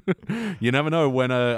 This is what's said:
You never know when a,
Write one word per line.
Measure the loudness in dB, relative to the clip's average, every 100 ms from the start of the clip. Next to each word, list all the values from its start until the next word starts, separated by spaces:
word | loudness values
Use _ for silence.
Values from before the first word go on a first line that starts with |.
| -4 -6 -4 -6 -6 -2
You | 0
never | 0 0
know | 2 2
when | 2 0
a, | 0 0